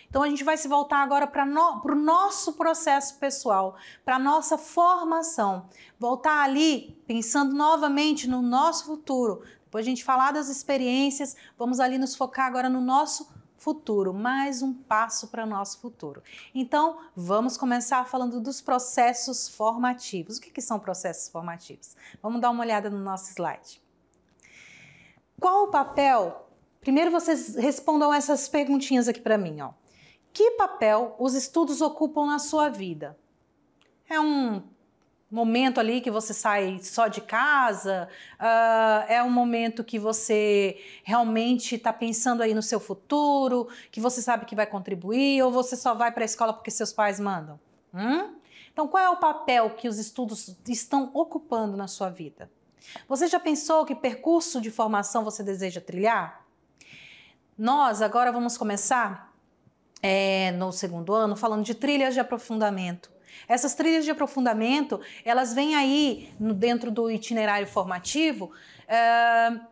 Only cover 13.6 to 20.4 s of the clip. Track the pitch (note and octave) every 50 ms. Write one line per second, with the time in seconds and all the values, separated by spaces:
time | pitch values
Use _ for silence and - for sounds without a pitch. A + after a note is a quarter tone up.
13.6 | - D#4 D4+ D4+ - - G#3+ G3+ F#3+ F#3 F#3 G3+ A3 B3 C4 C4+ C#4 C#4 C4 A#3+
14.6 | C4+ C4+ B3 C4 - - A3 G#3+ A3+ G#3+ - - A#3 - - A3+ A3 G#3+ G#3 G3
15.6 | G3+ - - - - A#3+ - - E3 D3 - - _ - - - - - - C4
16.6 | B3+ A#3+ D4+ D4 D#4 E4 D#4+ D#4+ - - _ F3+ F3 F3 G3+ G#3+ A#3+ B3+ B3 -
17.6 | C4 B3 A#3+ B3 A#3+ - C4 B3+ B3 B3+ - C4 B3 A#3+ A#3+ B3 A3 C#4 C4+ -
18.6 | - D4+ B3+ B3+ B3+ - - C4 A#3+ A#3+ B3 - - C4+ B3 - - - - -
19.6 | G#3+ A3+ A3+ A#3+ B3 B3 B3 B3 - - G3+ F3+ D#3 - A3+ -